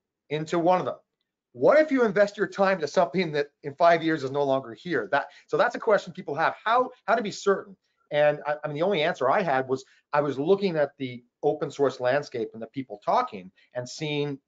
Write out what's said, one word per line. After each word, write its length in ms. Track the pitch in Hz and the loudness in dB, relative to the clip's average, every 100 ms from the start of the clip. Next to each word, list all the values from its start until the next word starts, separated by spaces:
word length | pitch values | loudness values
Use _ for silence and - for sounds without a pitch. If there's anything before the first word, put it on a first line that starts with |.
| _ _ - | _ _ -8
into 280 | 151 160 175 | -6 -2 0
one 200 | 170 180 | 2 2
of 80 | 127 | 0
them. 100 | - _ _ _ _ _ | -8 _ _ _ _ _
What 260 | 120 156 294 | 0 4 6
if 120 | 311 | 4
you 140 | 269 | 2
invest 340 | 226 180 202 - | 2 2 0 0
your 80 | 185 | -4
time 340 | - 196 185 | 0 0 0
to 80 | 147 | 0
something 440 | 190 170 180 165 | 2 2 0 -2
that 160 | 147 143 _ | -2 -4 _
in 100 | 147 | -10
five 280 | 135 170 170 | 2 4 4
years 220 | 160 156 | 2 -2
is 60 | 131 | -2
no 140 | 143 | -2
longer 280 | 143 135 117 | 0 0 -4
here? 360 | 110 175 135 98 | -12 -6 -4 0
That, 140 | 139 - - _ | -2 -2 -12 _
so 120 | 156 | 0
that's 160 | 240 | 0
a 40 | 262 | 0
question 340 | 226 196 185 | 2 2 0
people 220 | 185 180 143 | -12 -8 -2
have, 180 | 147 - | -2 0
how, 260 | 214 247 254 - - | 0 0 0 -4 -2
how 80 | |
to 80 | 233 | -2
be 100 | 208 | -2
certain. 440 | - 202 180 196 - _ _ - | -2 -2 -2 -4 -20 _ _ -4
And 300 | 147 147 147 147 | 2 2 2 -4
I, 100 | 147 | -6
I 40 | 151 | -6
mean, 80 | 147 | -2
the 60 | |
only 200 | 185 175 | 0 2
answer 260 | 156 180 127 | 0 0 0
I 140 | 185 | 2
had 260 | 165 131 131 | 2 0 0
was 160 | 131 - _ _ | -4 -6 _ _
I 100 | 147 | -2
was 160 | 151 127 | 0 -2
looking 380 | 156 196 196 156 | 0 2 0 0
at 200 | 143 - | -2 -4
the 260 | 131 120 - _ | -10 -10 -18 _
open 280 | 147 151 147 | -2 -2 -4
source 300 | - 135 - | 0 0 2
landscape 500 | 123 143 143 120 107 | 0 0 -2 -6 -6
and 80 | 113 | -8
the 40 | 110 | -12
people 320 | 135 131 104 | -10 -10 -8
talking 460 | - 214 - 98 92 - _ | -2 0 -2 -8 -16 -20 _
and 120 | 123 123 | -10 -10
seeing 520 | - 156 147 147 139 | -8 -4 -2 -4 -6